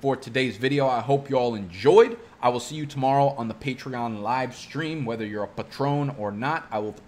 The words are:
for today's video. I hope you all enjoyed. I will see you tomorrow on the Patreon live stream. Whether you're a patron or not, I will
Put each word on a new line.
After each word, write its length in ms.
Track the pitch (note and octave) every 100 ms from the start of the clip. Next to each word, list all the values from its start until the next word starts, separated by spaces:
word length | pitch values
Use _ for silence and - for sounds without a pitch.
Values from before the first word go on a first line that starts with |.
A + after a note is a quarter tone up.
for 160 | C#3 B2+
today's 400 | - B2 C3 G#2
video. 320 | C3 C#3+ C3+
I 120 | A#2+
hope 280 | A#2 C#3 C#3
you 80 | C3
all 180 | B2
enjoyed. 640 | A2 F#2 F2+ C3 G3 A#3 A#3 - -
I 60 | B2
will 120 | B2
see 140 | -
you 100 | D#3
tomorrow 440 | C#3+ C#3 C3+ C#3 C#3 C#3
on 100 | A2+
the 60 |
Patreon 680 | A2 C#3+ B2 C3+ B2 A#2 G#2+
live 340 | G#2 B2+ B2+
stream. 520 | A#2 - C#3 D#3+ D#3+ A#2
Whether 180 | A2+
you're 200 | G#2+ G#2
a 40 | G2+
patron 640 | - G#2+ - C#3 D3 C#3+ C3+
or 120 | G#2
not, 360 | G#2 C3 D#3+ -
I 80 | A2
will 160 | G#2+ -